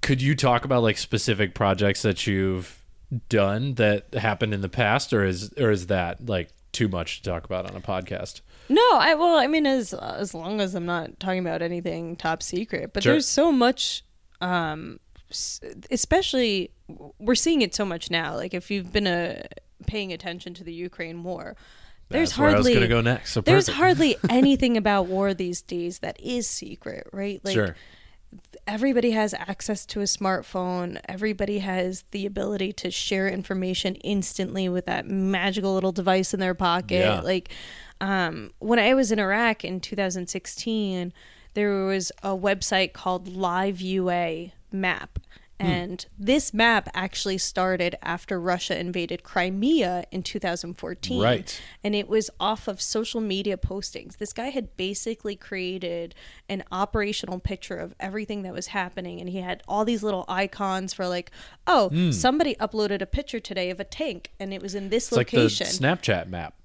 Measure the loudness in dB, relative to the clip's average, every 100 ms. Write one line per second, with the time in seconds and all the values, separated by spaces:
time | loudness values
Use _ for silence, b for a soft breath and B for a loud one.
0 | 2 2 2 4 4 4 4 4 4 2
1 | -2 -2 0 2 0 2 2 4 2 4
2 | 0 0 0 2 2 0 -6 -16 -20 -20
3 | -8 -8 0 2 4 2 -2 2 4 4
4 | 0 -2 0 0 0 -2 -4 0 2 2
5 | 2 2 2 0 -6 0 2 2 2 0
6 | 0 -4 -4 -4 -4 -12 -12 0 0 0
7 | -4 -6 -4 -6 -4 -6 -6 -10 -4 -4
8 | -4 -8 -8 -12 -20 b b 6 8 8
9 | 6 6 6 6 4 4 2 2 -2 -8
10 | -8 -6 -6 -6 -6 -2 -2 -2 -2 -4
11 | -4 -8 -4 -2 -2 -2 -4 -4 -4 -6
12 | -8 -6 -4 -4 -4 -4 -4 -6 -6 0
13 | 4 4 4 4 4 6 4 2 -2 -4
14 | _ _ _ _ -2 0 -2 -6 -10 -16
15 | _ -20 -14 -8 -8 -8 -12 -16 -4 -2
16 | 4 2 4 2 2 2 -2 -10 -20 -18
17 | -18 -6 2 2 4 4 2 0 -2 -4
18 | -2 -2 -2 -4 -4 -6 -4 -6 -2 0
19 | 2 0 -2 -6 -12 -16 _ _ -6 -4
20 | -6 -8 -8 -10 -12 -14 -14 -10 -10 -8
21 | -10 -8 -8 -8 -10 -16 b b b b
22 | -4 0 0 4 6 8 6 6 6 4
23 | 4 2 0 0 6 6 6 4 4 6
24 | 4 4 4 6 6 6 4 4 4 2
25 | 2 2 0 0 -4 -6 -6 -6 -6 -6
26 | -8 -8 -4 -2 -2 -4 -8 -14 -12 -12
27 | -12 -8 -6 -6 -2 0 0 -4 B B
28 | B B -20 -20 -20 -14 -6 0 2 4
29 | 4 2 0 -2 -8 -8 -4 -6 -4 -4
30 | -2 0 0 0 -2 -4 -2 -2 -4 -8
31 | -10 -4 -2 0 -2 -2 -2 -2 -2 -4
32 | -8 -6 -4 -4 -2 -2 -4 -4 -6 -4
33 | -2 0 0 -2 -4 -2 -2 0 -2 -4
34 | -2 -2 -2 -4 -4 -2 0 0 -2 -4
35 | -2 -2 0 2 0 0 0 2 2 0
36 | 2 2 2 0 0 2 2 2 0 2
37 | 4 2 0 -2 -2 B B B B B
38 | -2 0 0 -2 -12 -10 2 4 6 6
39 | 4 2 2 2 2 0 -4 -8 -6 -2
40 | -2 -2 -6 -8 -8 -8 -4 -2 -2 -2
41 | -6 B B B B -2 0 2 0 0
42 | -2 -6 -4 0 0 0 0 2 2 0
43 | -2 -2 -4 -2 0 2 0 -2 -2 0
44 | 0 0 -2 -4 -10 -16 -10 -2 -2 -2
45 | -6 -12 -12 b b -2 0 0 -2 -8
46 | -12 -6 2 4 2 2 4 4 2 -6
47 | -4 -4 -4 -2 -2 0 0 2 0 -2
48 | -6 -6 -4 -4 0 -2 -2 -4 -4 -4
49 | -4 -6 -4 -2 0 0 2 4 2 -2
50 | -4 -8 -6 -4 -4 -4 -8 -10 -10 -8
51 | -6 0 2 2 -2 B B B -4 -2
52 | 0 0 0 -2 -2 -2 -6 -6 -4 -4
53 | -4 -4 -4 -2 -2 -2 -4 -4 -10 -12
54 | -16 -12 -10 -6 -6 -6 -8 -6 -6 -4
55 | -6 -6 -8 -10 -10 -8 -6 -6 -6 -8
56 | -10 -14 B B _ -8 -6 -4 -2 0
57 | -2 -4 -6 -10 -10 -12 -10 -10 -10 -10
58 | -8 -8 -8 -8 -8 -10 -6 -6 -6 -8
59 | -10 -10 -8 -8 -6 -8 -4 -2 0 0
60 | -2 -4 -4 -2 -2 -2 -2 -2 -6 -6
61 | -4 -4 -6 B B B 4 4 4 4
62 | 2 4 2 4 0 0 -4 -2 -2 -2
63 | -2 -4 -4 -8 -6 -4 -4 -6 -10 -6
64 | -6 -6 -12 -12 -10 -8 -8 -8 0 0
65 | 2 2 4 6 4 4 -2 2 2 2
66 | 2 0 0 -8 -8 -12